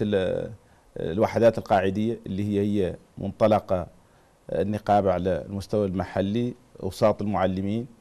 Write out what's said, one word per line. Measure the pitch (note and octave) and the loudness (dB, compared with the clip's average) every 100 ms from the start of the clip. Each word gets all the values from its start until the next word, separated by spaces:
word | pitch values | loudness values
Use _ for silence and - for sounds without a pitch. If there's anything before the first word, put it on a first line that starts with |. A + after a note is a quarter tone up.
ال-، | G#2+ G2+ F2+ F2 - A2 _ _ _ - | 0 0 0 -2 -4 -12 _ _ _ -8
الوحدات | - F2+ A2 G#2+ A2+ G#2+ | -4 0 0 4 4 4
القاعدية | - G#2 F#2+ F#2+ A2 A2+ - | 0 2 2 0 -2 -4 -6
اللي | F#2+ | -4
هي، | G#2 G2+ | -2 0
هي | G#2 G#2 F2+ - - - | 0 0 -2 -4 -14 -10
منطلقة | G2 - A2 G#2 - F#2 E2 - _ _ _ _ - | -8 2 4 4 2 -4 -4 -12 _ _ _ _ -8
النقابة | - F#2+ G#2 - G#2 F#2+ | -2 -2 -2 2 4 4
على | F2+ F#2 E2 - | 2 0 -2 -4
المستوى | G2 - G#2+ G2+ | -10 -4 -2 0
المحلي، | F#2 F2+ G2 G2 A2 A#2+ - _ - | -2 -4 -2 -2 -2 -4 -6 _ -10
أوساط | F#2+ - A2 G#2 | -8 2 2 2
المعلمين، | D3 F2+ F#2+ F#2 G2 A2 A#2+ - | -2 0 0 0 -2 -4 -6 -14